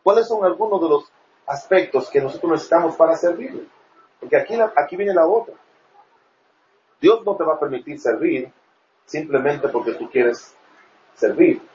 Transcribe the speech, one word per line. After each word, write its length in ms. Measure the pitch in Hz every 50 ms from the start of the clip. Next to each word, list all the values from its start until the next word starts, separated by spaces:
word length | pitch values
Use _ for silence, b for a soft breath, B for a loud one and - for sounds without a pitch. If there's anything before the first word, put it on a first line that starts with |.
¿Cuáles 260 | _ 185 202 233 220
son 160 | 226 226 214 190
algunos 380 | 180 170 170 214 214 202 185
de 80 | 165 160
los 220 | 147 143 - _ _ _ _ _ _ _ _
aspectos 640 | - - - - - 190 185 - - - 131 127 -
que 120 | - 139
nosotros 320 | 135 - - - - 165 160
necesitamos 420 | 156 - - 175 165 175 156 -
para 200 | - 165 165 160
servirle? 520 | - - 175 170 196 247 269 - - - _ _ _ _ _ _ _ _ _ _ _
Porque 160 | - - 147
aquí, 200 | 147 - - 220
la, 180 | 233 220 214 -
aquí 200 | - - - 180
viene 180 | 180 202 202 190
la 140 | 175 160
otra. 260 | 165 208 226 - - - - _ _ _ _ _ _ _ - _ _ _ _ _ _ _ _ _ _ _ _ _ _ _ _ _ _ _ _
Dios 240 | 143 180 226 226 -
no 120 | 202 196
te 80 | - 160
va 100 | 156 151
a 60 | -
permitir 400 | 151 139 131 120 - 147 143 -
servir 520 | - 123 120 110 156 165 139 131 131 131 _ _ _ _ _ _ _ _ _ _ _
simplemente 640 | _ - 151 156 147 143 135 127 143 147 143 - -
porque 240 | - 120 - 117 110
tú 160 | - 113 -
quieres 460 | - 127 120 120 117 - - - _ _ _ _ _ _ _ _ _ _ _ _ _
servir. 480 | _ 113 107 - 135 160 - - - - -